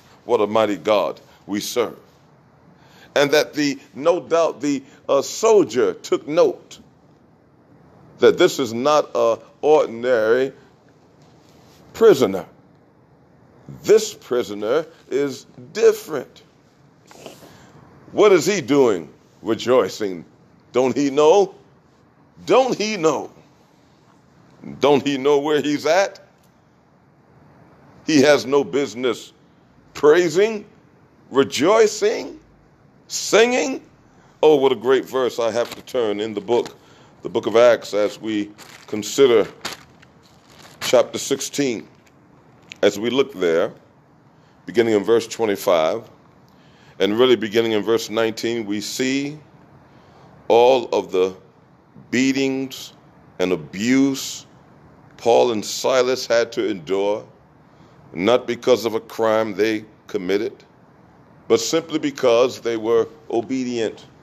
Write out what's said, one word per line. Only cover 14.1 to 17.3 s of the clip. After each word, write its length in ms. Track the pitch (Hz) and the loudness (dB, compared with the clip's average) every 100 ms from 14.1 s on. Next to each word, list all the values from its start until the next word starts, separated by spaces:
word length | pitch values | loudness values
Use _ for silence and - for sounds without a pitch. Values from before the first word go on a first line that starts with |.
prisoner 720 | - - 123 110 104 107 143 160 - - | -12 -6 -4 -4 -6 -2 -2 -4 -12 -8
is 340 | 127 143 123 - - 123 | -4 -4 -6 -16 -20 -16
different. 680 | 180 226 208 - 147 131 - _ _ _ _ _ _ _ - - | 2 2 2 -2 -10 -10 -18 _ _ _ _ _ _ _ -20 -20